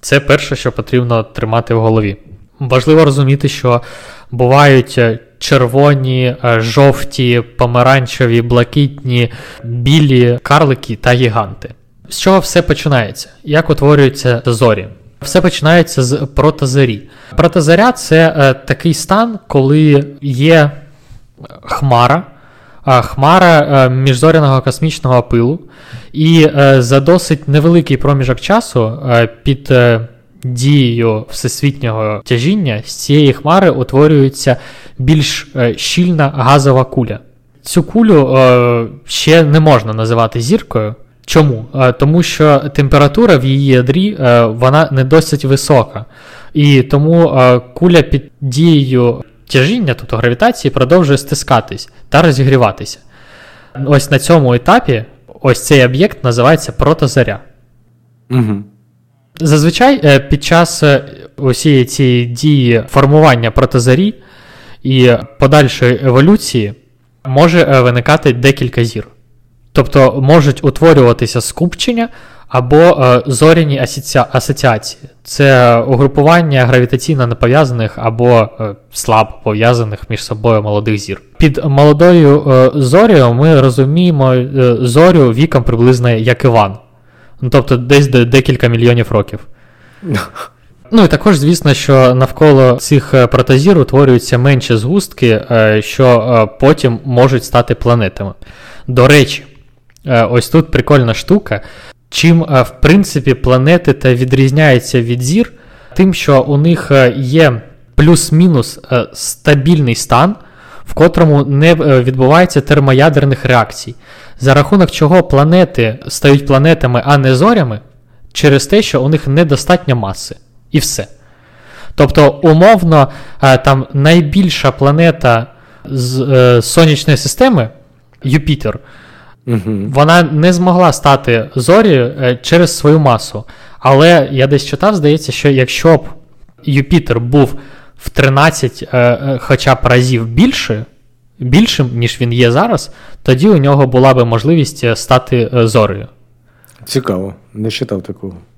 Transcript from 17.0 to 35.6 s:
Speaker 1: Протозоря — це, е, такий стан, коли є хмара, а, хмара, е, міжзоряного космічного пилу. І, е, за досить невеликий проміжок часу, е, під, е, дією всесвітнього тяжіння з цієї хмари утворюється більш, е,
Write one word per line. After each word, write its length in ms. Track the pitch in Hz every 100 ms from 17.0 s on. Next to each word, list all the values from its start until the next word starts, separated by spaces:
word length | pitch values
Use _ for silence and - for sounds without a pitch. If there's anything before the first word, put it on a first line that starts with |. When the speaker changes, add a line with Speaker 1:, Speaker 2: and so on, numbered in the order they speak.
| - - - -
Speaker 1:
Протозоря — 560 | 165 175 147 170 220
це, 420 | - - 160 165 156
е, 160 | 139
такий 400 | 131 - 135 170
стан, 440 | 151 - 196 233 214 _
коли 560 | 143 135 151 156 139 143 143
є 480 | 143 127 147 160 147 143 - _ _ - - _ 139 -
хмара, 640 | - - 139 120 123 156 196 - _ _ _ -
а, 180 | - 127
хмара, 560 | 117 - 139 180 180 160 147 139 127
е, 40 |
міжзоряного 720 | 127 135 127 151 160 147 135
космічного 600 | 131 - 160 - 131 127
пилу. 380 | 120 120 117 165 - - - - -
І, 340 | - 156 165 151 147
е, 260 | 139 135
за 180 | 120 135
досить 480 | 143 180 175 147 -
невеликий 480 | 143 156 170 - 131
проміжок 440 | 143 139 127 123
часу, 640 | - 214 220 131 110 113 131
е, 160 | 117 117
під, 420 | - - 139 -
е, 300 | 127 120 117 117 _ _ _
дією 800 | 127 123 131 147 123 117 113 107 -
всесвітнього 920 | - 120 - 143 143 120 110 107 104
тяжіння 580 | - 120 135 208 151 104 -
з 80 |
цієї 380 | - - 143 147
хмари 380 | - 147 180 190
утворюється 840 | 135 123 131 151 151 135 135 - 123 - - - -
більш, 500 | 131 156 135 - -
е, 180 | 131